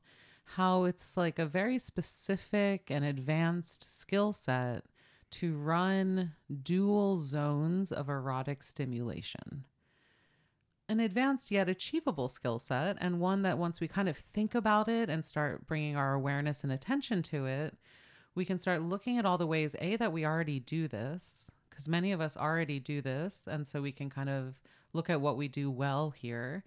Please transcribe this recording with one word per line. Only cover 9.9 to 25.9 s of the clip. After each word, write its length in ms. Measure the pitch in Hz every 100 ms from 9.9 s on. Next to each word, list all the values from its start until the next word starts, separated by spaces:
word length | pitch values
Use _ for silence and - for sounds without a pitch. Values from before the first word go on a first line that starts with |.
| _ _ _ _ _ _ _ _ _ -
An 120 | 220
advanced 500 | 226 190 269 269 -
yet 200 | 202 185
achievable 580 | 185 - 320 294 151 127
skill 300 | - 127 117
set, 380 | - 127 170 -
and 200 | 180 175
one 220 | 180 196
that 140 | 190 147
once 240 | 170 165
we 80 | 160
kind 200 | 190 190
of 60 | 143
think 380 | - - 214
about 340 | 240 214 214 214
it 200 | 233 220
and 160 | 160
start 420 | - 156 147 78 -
bringing 300 | 156 151 143
our 160 | 135
awareness 520 | 135 135 143 147 143
and 80 | 139
attention 500 | 131 - 277 - 196
to 240 | 160 147 131
it, 320 | 135 156 - _ - - - _
we 100 | -
can 140 | 185 185
start 240 | 185 170
looking 340 | 170 196 - 240
at 80 |
all 140 | 190 180
the 80 | 165
ways, 280 | 160 151 -
A, 160 | 170 220
that 160 | 226
we 140 | 165 156
already 340 | 160 160 139
do 260 | 120 160 156
this, 640 | 104 123 175 - - - - _
'cause 180 | - 143
many 240 | 170 185
of 80 | 180
us 160 | 160 -
already 420 | 151 165 151 139
do 220 | 127 147
this, 460 | 135 131 180 - -
and 200 | 151 143
so 140 | 143
we 120 | 139
can 180 | 135 139
kind 180 | 139 139
of 320 | 135 131 131 _ - _
look 160 | 165 160
at 120 | 160
what 180 | 143 123
we 100 | 143
do 220 | 143 139
well 400 | 127 139